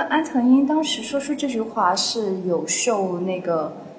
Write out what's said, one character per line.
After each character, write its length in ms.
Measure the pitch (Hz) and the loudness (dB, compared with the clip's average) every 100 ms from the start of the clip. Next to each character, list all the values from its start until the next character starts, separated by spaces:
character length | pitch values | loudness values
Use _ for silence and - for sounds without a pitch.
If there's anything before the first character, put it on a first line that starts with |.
安 200 | 330 294 | 2 0
藤 260 | 311 262 247 | 0 2 6
英 160 | 269 277 | 6 6
当 160 | 311 | 2
时 220 | 302 - | 0 -4
说 160 | - 277 | -4 -4
出 160 | 277 294 | -2 -2
这 100 | 277 | -2
句 140 | 233 | -2
话 340 | 220 226 180 | -2 0 2
是 460 | 190 - 233 202 185 | 2 0 -2 -2 -2
有 220 | 180 165 156 | 0 -2 0
受 540 | - 247 214 190 175 | 0 0 2 0 -2
那 180 | 185 180 | -2 -2
个 320 | 175 165 156 - - | -2 -2 -2 -8 -16